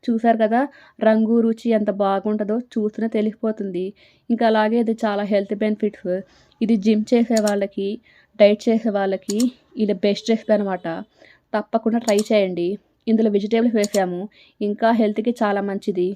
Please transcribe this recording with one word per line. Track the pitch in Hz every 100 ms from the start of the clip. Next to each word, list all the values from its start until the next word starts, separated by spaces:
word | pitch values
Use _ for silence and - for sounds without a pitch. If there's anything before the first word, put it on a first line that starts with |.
చూసారు | - 226 233 226
కదా | 220 233 277 - - _
రంగు, | 220 220 220 233
రుచి | 226 226 233
ఎంత | 220 202
బాగుంటుందో | 202 196 196 214 214 202 226
చూస్తూనే | 247 233 208 214 226
తెలిసిపోతుంది. | 220 214 208 226 220 196 175 185 - _ _ _
ఇంకా | 233 233
అలాగే | 220 214 233
ఇది | 226 226 226
చాలా | 202
హెల్త్ | 202 208 196 202
బెనిఫిట్స్. | 214 208 208 202 185 180 190 _ _ _
ఇది | 214 226
జిమ్ | 196 214 214
చేసే | 240 233 226
వాళ్ళకి, | 208 202 196 - 196 220 _ _ _ _
డైట్ | 208 214
చేసే | - 226 226
వాళ్ళకి | 202 196 190 - 202 247 - _ -
ఇది | 214
బెస్ట్ | 190 208 202 -
రెసిపీ | 226 -
అనమాట. | 208 202 185 175 165 214 _ - _ _
తప్పకుండా | 214 214 226 220 226
ట్రై | 226 208
చేయండి. | 208 214 190 175 175 208 _ _ -
ఇందులో | 220 220
వెజిటేబుల్స్ | 202 202 226 240 220
వేసాము, | 208 202 185 175 202 _ _ _
ఇంకా | 208 208 226
హెల్త్కి | 233 214 208 220
చాలా | 240 214 202
మంచిది. | 202 196 - 185 180